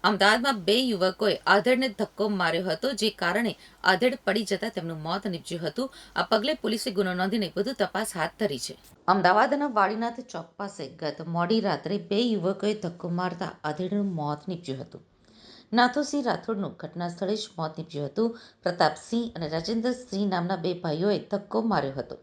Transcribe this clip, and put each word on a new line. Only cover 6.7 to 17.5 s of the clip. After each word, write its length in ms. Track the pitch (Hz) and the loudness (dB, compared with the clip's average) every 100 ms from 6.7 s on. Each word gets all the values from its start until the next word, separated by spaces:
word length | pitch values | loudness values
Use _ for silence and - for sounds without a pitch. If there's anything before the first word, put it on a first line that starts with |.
| 220 262 | -2 -2
ગુનો 240 | 190 185 | 0 0
નોંધીને 380 | 180 190 220 180 - | 0 0 0 -2 -2
વધુ 160 | 202 | -4
તપાસ 440 | 262 196 190 220 175 | -2 -2 -2 -4 -2
હાથ 140 | 156 - | -4 -2
ધરી 180 | 214 135 | -4 -4
છે. 200 | - - - - - | -8 -12 -20 -6 0
અમદાવાદના 600 | 196 180 208 247 285 285 | 4 6 6 4 2 0
વાડીનાથ 520 | 214 196 220 233 233 | 2 2 2 -4 -6
ચોક 240 | 247 170 165 - | -10 -10 -12 -10
પાસે 320 | 202 - 135 | -10 -8 -12
ગત 340 | - 151 147 | -6 -6 -6
મોડી 380 | 165 165 175 226 | -4 -2 2 2
રાત્રે 380 | 208 151 160 202 | 2 0 -2 -4
બે 220 | - 208 | 0 0
યુવકોએ 540 | 247 208 180 196 208 | 2 2 0 0 -2
ધક્કો 340 | 208 180 170 175 | -2 -4 -6 -4
મારતા 420 | 175 180 175 185 - | -2 -2 -4 -8 -6
આધેડનું 500 | 151 151 185 202 202 | -6 -4 -2 0 -2
મોત 340 | 170 147 147 - | -2 -4 -4 -6
નીપજ્યું 320 | 175 - 131 | -8 -6 -8
હતું. 200 | - - _ _ _ - - - _ | -10 -16 _ _ _ -20 -20 -20 _
નાથુસિંહ 520 | 226 247 294 285 285 | 4 4 2 -2 -2
રાઠોડનું 480 | 240 - - 208 170 | 0 -2 -2 -4 -4
ઘટના 360 | - 165 175 175 | -8 -12 -6 -6
સ્થળે 280 | 170 190 214 | -4 -2 -2
જ 120 | - | -6